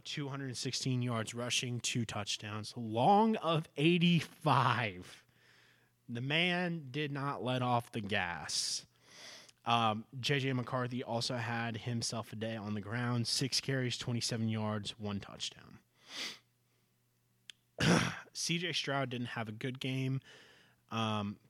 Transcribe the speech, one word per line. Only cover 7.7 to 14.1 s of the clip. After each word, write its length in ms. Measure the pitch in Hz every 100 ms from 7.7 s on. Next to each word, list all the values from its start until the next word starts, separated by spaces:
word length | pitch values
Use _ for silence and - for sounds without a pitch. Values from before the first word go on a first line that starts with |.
| 120 -
the 80 | 120
gas. 840 | 101 101 90 80 - - - - - _ - - - - - -
Um, 420 | - 120 113 107 - 135
J 200 | 117 143
J 140 | 135
McCarthy 500 | 127 117 127 123 127
also 320 | 120 117 - 123
had 420 | 113 117 117 110
himself 560 | 123 117 - 117 104
a 20 | 107
day 200 | 110 113
on 180 | 104
the 80 | 104
ground. 460 | 98 120 120 120 113
Six 340 | - 131 -
carries, 340 | - 135 123 -
twenty-seven 540 | -